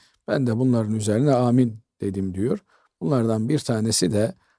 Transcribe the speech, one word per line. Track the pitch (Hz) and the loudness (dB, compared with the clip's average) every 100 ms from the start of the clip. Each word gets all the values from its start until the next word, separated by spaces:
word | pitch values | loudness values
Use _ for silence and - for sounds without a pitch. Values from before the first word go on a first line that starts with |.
| _ _ - | _ _ -4
ben | - 123 | -2 0
de | 113 | 0
bunların | 131 120 107 | 2 2 0
üzerine | 110 107 107 147 | -2 0 2 4
"Amin." | 123 123 123 120 110 _ - | 4 4 4 2 -2 _ -8
dedim | 101 98 95 | -6 -4 -6
diyor. | 92 117 208 _ _ _ - | -4 -4 -4 _ _ _ -8
Bunlardan | 165 135 113 110 113 | -2 0 0 0 -2
bir | 151 | -4
tanesi | - 110 113 - 90 | -2 -2 0 0 0
de | 104 110 - _ | 0 -2 -4 _